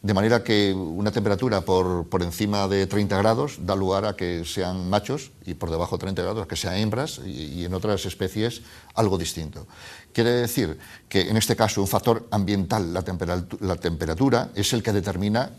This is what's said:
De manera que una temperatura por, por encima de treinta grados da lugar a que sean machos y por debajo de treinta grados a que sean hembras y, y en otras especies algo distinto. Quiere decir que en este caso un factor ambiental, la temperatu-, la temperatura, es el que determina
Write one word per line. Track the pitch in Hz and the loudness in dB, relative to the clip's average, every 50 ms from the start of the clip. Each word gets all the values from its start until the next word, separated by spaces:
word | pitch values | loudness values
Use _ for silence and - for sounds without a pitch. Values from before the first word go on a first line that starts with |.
De | - 101 107 | 2 2 2
manera | 95 104 113 117 117 117 | 4 6 6 4 4 4
que | - 110 104 104 98 | 4 4 4 4 4
una | 95 95 92 80 80 92 101 107 | 2 0 -4 -4 -4 0 0 0
temperatura | 90 117 101 107 101 87 127 127 107 95 | 0 2 2 2 2 2 2 0 0 0
por, | 80 92 92 92 92 90 90 87 85 | 2 2 2 4 4 2 0 -2 -2
por | - - 92 | -2 0 0
encima | 87 87 82 - 107 104 104 101 98 | 0 -2 -2 -2 -2 0 0 0 0
de | 95 101 98 98 | 2 2 2 0
treinta | 92 98 104 104 95 98 | 2 0 0 0 2 2
grados | 95 101 110 117 120 143 147 - - - | 4 4 4 4 4 0 -2 -4 -6 -2
da | 92 98 | -2 0
lugar | 98 98 92 95 98 104 | 0 2 2 2 2 0
a | 104 98 | -2 -4
que | - 92 87 87 85 85 | -2 -4 -4 -2 -4 -6
sean | 82 - 101 90 90 92 92 90 | -6 -4 -2 -2 -2 -2 -4 -2
machos | 90 98 104 - - 135 147 - - - - - | 0 0 0 0 0 -6 -6 -6 -12 -20 -16 -10
y | - 87 | -10 -8
por | - - 82 | -6 -4 -4
debajo | 82 82 87 - 95 | -2 -2 -2 -2 -4
de | 87 | -6
treinta | - 95 98 92 | -4 -4 -4 -2
grados | 90 87 107 113 98 | -2 -2 -4 -4 -6
a | |
que | - - | -6 -6
sean | 82 - 90 90 | -6 -4 -4 -2
hembras | 98 110 107 104 120 147 156 - - - | 0 0 0 0 -2 -4 -4 -6 -10 -10
y, | 95 73 62 78 73 67 87 | -10 -10 -8 -10 -8 -8 -6
y | 85 | -6
en | 87 92 | -4 -4
otras | 92 98 107 104 92 - | -2 0 -2 -2 -2 -2
especies | 95 - - 98 92 - 107 107 120 120 - - - - - - - - | -6 -6 -4 -6 -4 -2 -2 -2 -2 -4 -8 -18 -20 -20 -20 -20 -6 -2
algo | - 110 101 95 | 0 2 2 2
distinto. | 90 85 - - 85 80 73 - 78 - - - - - - - - - - - | 0 -2 -4 -6 -6 -8 -10 -10 -14 -16 -18 -20 -20 -18 -18 -18 -20 -20 -4 0
Quiere | - 117 117 | 2 4 4
decir | 120 123 120 117 - 135 110 78 78 - - - - - _ _ | 4 2 2 0 0 0 0 0 -2 -8 -12 -20 -20 -20 _ _
que | - 98 90 - | 2 2 4 4
en | 110 | 2
este | 110 - - 110 | 2 4 2 4
caso | - 113 104 - 104 | 4 4 2 4 0
un | 98 | 0
factor | - - 98 - 120 113 113 - - | 2 2 2 4 4 2 2 2 -2
ambiental, | - 107 98 90 104 98 95 - 110 110 92 82 87 | 0 0 2 2 2 0 2 0 0 0 0 0 -2
la | 92 87 | -4 -4
temperatu-, | 90 92 82 90 85 87 90 87 90 - - | -4 -4 -4 -2 -2 -2 -2 -2 -6 -8 -4
la | 107 92 90 | -2 -2 -2
temperatura, | 80 - 85 82 76 82 78 82 82 135 139 120 117 - - - | 0 0 -2 -2 -2 -2 -4 0 2 2 4 4 2 0 -2 -4
es | 98 101 - - | -2 -2 0 0
el | 117 - | 0 0
que | 113 104 | 0 0
determina | 101 90 101 90 90 101 104 107 117 135 - - | 0 0 -2 -4 -2 0 0 0 0 0 -2 -6